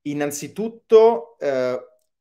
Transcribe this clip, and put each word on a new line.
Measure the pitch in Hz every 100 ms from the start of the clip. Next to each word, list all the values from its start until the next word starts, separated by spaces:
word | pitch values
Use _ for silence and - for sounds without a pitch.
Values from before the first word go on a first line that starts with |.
innanzitutto, | 147 147 147 147 147 - 220 226 - 220 226 233 - -
eh, | 143 135 127 127 - _ _ _